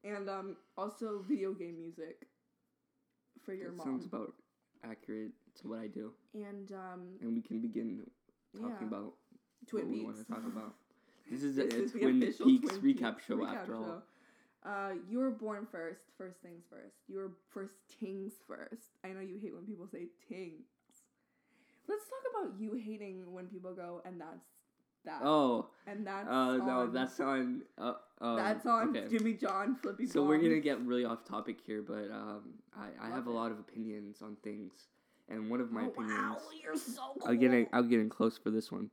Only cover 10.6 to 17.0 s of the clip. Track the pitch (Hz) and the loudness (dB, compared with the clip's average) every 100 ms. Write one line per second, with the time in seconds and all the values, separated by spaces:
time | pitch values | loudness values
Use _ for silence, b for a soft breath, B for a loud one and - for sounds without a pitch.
10.6 | - - _ b b b - 127 143 135 | -10 -14 _ b b b -8 -2 0 2
11.6 | - 117 123 - 135 127 120 - 131 127 | 2 2 0 4 6 6 4 8 10 10
12.6 | - 196 139 131 120 107 - 107 - - | 8 4 6 6 2 -2 -2 0 0 -4
13.6 | 95 113 131 165 - b b b b _ | -4 -6 -6 -8 -12 b b b b _
14.6 | - 202 196 185 180 240 262 220 214 208 | -8 -4 -4 -6 -2 2 2 0 -4 -6
15.6 | 220 175 165 190 - - 185 180 175 170 | -6 -6 -6 -8 -18 -14 -14 -14 -18 -18
16.6 | 170 - - _ | -18 -20 -20 _